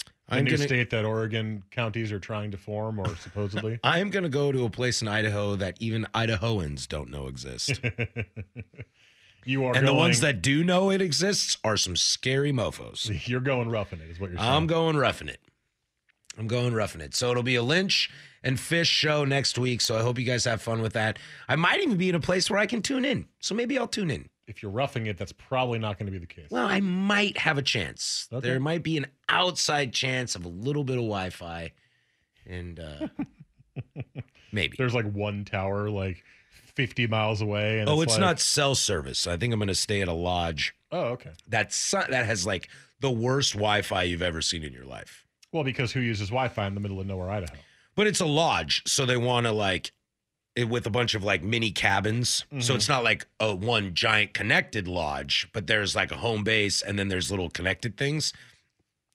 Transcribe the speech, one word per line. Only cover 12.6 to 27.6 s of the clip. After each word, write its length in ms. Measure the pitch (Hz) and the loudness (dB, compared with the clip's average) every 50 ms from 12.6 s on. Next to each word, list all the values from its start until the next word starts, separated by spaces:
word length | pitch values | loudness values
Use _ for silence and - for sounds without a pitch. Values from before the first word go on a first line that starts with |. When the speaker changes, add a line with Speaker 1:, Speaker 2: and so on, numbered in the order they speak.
| 101 80 - - 60 55 - - - 107 | 0 -2 -4 -6 -10 -12 -10 -8 -6 -4
Speaker 1:
<laughs> 180 | 104 73 - 117 | -4 -4 -4 -2
You're 120 | 123 127 | -2 -2
going 300 | 127 139 135 123 117 117 | 0 0 0 0 0 0
roughing 300 | 117 107 98 - - 82 | -2 -2 -4 -4 -8 -12
it, 80 | 78 80 | -12 -12
is 100 | 85 87 | -10 -8
what 100 | 98 92 | -8 -6
you're 80 | 87 87 | -4 -2
saying. 120 | 104 120 | 2 2
Speaker 2:
I'm 160 | 135 151 165 156 | 4 4 4 4
going 300 | 170 165 165 160 156 147 | 2 2 2 2 4 4
roughing 320 | 131 107 87 - 76 71 | 4 2 2 0 -4 -12
it. 100 | - - _ _ _ _ _ _ _ _ _ _ _ _ _ _ _ _ _ - - - | -12 -14 _ _ _ _ _ _ _ _ _ _ _ _ _ _ _ _ _ -16 -10 -8
I'm 100 | 113 110 | -4 -2
going 260 | 120 123 123 123 117 | 0 0 0 2 2
roughing 280 | 110 104 95 - 85 | 2 0 0 -2 -6
it. 140 | 76 69 - | -10 -6 -4
So 160 | - 123 123 | 0 0 2
it'll 120 | 123 123 117 | 2 2 2
be 120 | 131 127 | 2 2
a 80 | 120 117 | 2 4
Lynch 460 | 123 156 180 190 185 - - - - - - - - - _ - | 4 4 4 4 4 2 2 0 0 -4 -10 -20 -20 -16 _ -2
and 160 | 127 135 - | -2 -2 -2
Fish 280 | - - 165 170 165 - | 0 0 2 2 4 4
show 380 | - - - 156 151 147 143 | 2 2 2 2 2 2 2
next 320 | 135 139 139 131 - - 120 | 2 2 2 2 0 0 0
week, 240 | 123 127 123 107 | 0 0 2 2
so 160 | - - 113 110 | 2 2 2 2
I 40 | |
hope 180 | 113 123 123 127 | 2 2 0 0
you 60 | 123 | 0
guys 200 | 123 123 117 - | 0 0 2 2
have 160 | 123 117 104 | 0 0 0
fun 200 | - 120 113 113 | -2 -2 -2 0
with 120 | 113 110 - | 0 -2 0
that. 260 | 117 107 110 104 - - - - - - - | 0 0 0 -2 -4 -8 -18 -18 -10 -4 0
I 80 | 131 | 2
might 260 | 151 170 180 247 381 | 4 4 4 4 4
even 160 | 403 311 208 165 | 2 2 2 2
be 120 | 185 185 | 2 2
in 60 | 170 | 2
a 40 | 170 | 2
place 300 | - - 180 190 - - | 2 2 2 2 2 2
where 100 | 202 196 | 2 2
I 60 | 214 | 2
can 160 | 208 240 226 | 2 0 -2
tune 220 | - - 277 262 247 | -2 -2 0 0 0
in, 220 | 285 247 123 - - _ _ | 0 0 -2 -4 -8 _ _
so 160 | - - 190 | -8 -4 -2
maybe 220 | 226 240 233 277 254 | -2 -2 0 0 -2
I'll 100 | 233 233 | -2 -2
tune 240 | - 208 196 160 | -2 -2 -2 -2
in. 180 | 110 73 67 - _ _ _ - | -2 -4 -6 -10 _ _ _ -18
Speaker 1:
If 140 | 104 - - | -16 -12 -10
you're 80 | 101 | -6
roughing 360 | 95 120 139 131 - 123 110 107 | -2 -2 -2 -2 -2 -4 -4 -4
it, 100 | 101 85 | -4 -6
that's 160 | 101 - - | -8 -10 -12
probably 440 | - - - 135 127 127 123 117 113 | -14 -10 -4 0 0 0 0 0 0
not 200 | 110 107 101 - | -2 -2 -4 -4
gonna 120 | 107 101 | -6 -6
be 60 | 95 92 | -6 -8
the 80 | 85 | -8
case. 220 | - - - - - | -12 -16 -18 -12 -6
Speaker 2:
Well, 160 | - 247 240 | -2 0 2
I 140 | - 185 196 | 2 2 2
might 580 | 202 185 180 185 196 202 208 202 208 196 - - | 2 2 2 2 2 2 4 4 2 2 0 0
have 200 | - 160 156 | 0 2 2
a 40 | 139 | 2